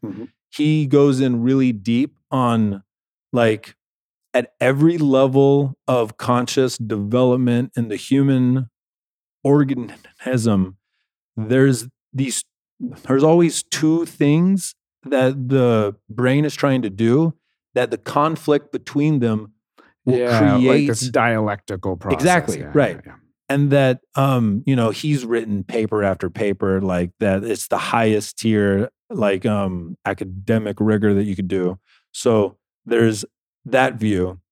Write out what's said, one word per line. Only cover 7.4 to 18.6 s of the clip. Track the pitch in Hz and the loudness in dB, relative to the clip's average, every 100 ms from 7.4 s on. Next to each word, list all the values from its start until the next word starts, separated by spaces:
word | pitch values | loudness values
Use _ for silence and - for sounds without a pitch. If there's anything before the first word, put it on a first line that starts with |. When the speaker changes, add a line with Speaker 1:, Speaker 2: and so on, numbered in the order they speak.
| 123 120 123 120 | 0 -2 -4 -6
Speaker 2:
in | 113 | -6
the | 98 | -8
human | - 139 139 131 123 131 123 _ _ _ _ _ _ _ | -2 0 2 2 2 0 -4 _ _ _ _ _ _ _
organism, | 135 147 135 123 107 - - _ 127 127 113 98 92 95 _ _ _ _ _ 113 | 2 2 2 -2 -8 -16 -20 _ -4 0 2 2 0 -6 _ _ _ _ _ -10
there's | 110 131 139 120 123 _ _ | -2 2 4 2 -6 _ _
these, | 131 135 - - _ _ _ | -6 -4 -6 -12 _ _ _
there's | - - - 135 | -12 -12 -2 2
always | 156 170 165 - | 4 4 2 -2
two | - - 156 165 160 | -8 -2 0 0 -4
things | - 147 156 185 196 - - _ _ | -2 0 2 2 0 -4 -16 _ _
that | 131 135 131 139 123 | -4 0 0 0 -2
the | 135 123 113 104 101 _ | 2 4 2 0 -6 _
brain | 110 127 139 | -4 0 0
is | 151 - | 0 -2
trying | 143 131 | 0 0
to | 107 | -2
do, | 98 113 135 165 - _ _ _ | 0 2 2 2 -4 _ _ _
that | 127 - | -2 -2
the | - | -4
conflict | - 147 156 156 - 143 | -2 0 0 -2 0 -2